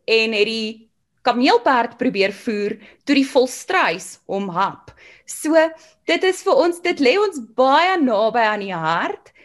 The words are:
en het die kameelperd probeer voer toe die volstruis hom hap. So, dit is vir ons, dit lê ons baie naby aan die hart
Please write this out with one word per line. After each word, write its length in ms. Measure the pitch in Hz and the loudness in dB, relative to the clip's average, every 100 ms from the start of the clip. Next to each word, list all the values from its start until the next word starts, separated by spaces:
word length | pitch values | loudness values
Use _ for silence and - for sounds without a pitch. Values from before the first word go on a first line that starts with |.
| - | -2
en 280 | 226 226 | 0 0
het 120 | 208 214 | 0 -2
die 440 | 226 220 220 _ _ _ _ | -2 -8 -10 _ _ _ _
kameelperd 760 | 254 233 294 466 339 247 240 - | -2 2 4 4 2 0 0 -2
probeer 360 | 254 190 196 | -2 0 -2
voer 440 | - 240 208 208 - - _ - | -2 -6 -4 -4 -6 -16 _ -2
toe 100 | 277 | 0
die 120 | 269 | 2
volstruis 920 | 262 254 - - 370 190 180 - - - | 2 0 -2 -4 0 0 -2 -10 -16 -8
hom 220 | 196 196 | -6 -4
hap. 420 | 170 190 - - - - - - | -4 -4 -6 -20 -20 -20 -20 -18
So, 280 | - 311 320 320 320 - _ - | -8 2 2 2 -2 -20 _ -4
dit 180 | 339 | 0
is 180 | 370 370 | 0 -2
vir 100 | 370 311 | 0 2
ons, 260 | 349 339 | 2 0
dit 180 | 349 - | -4 0
lê 180 | 254 381 | 2 2
ons 220 | 415 302 220 - | 0 -4 -6 0
baie 420 | 262 294 359 370 | 2 4 2 2
naby 380 | 254 208 220 240 | 0 2 0 0
aan 200 | 214 208 | 0 -2
die 140 | 196 | -6
hart 580 | 170 160 170 320 415 - _ | -4 -2 -2 -4 -8 -16 _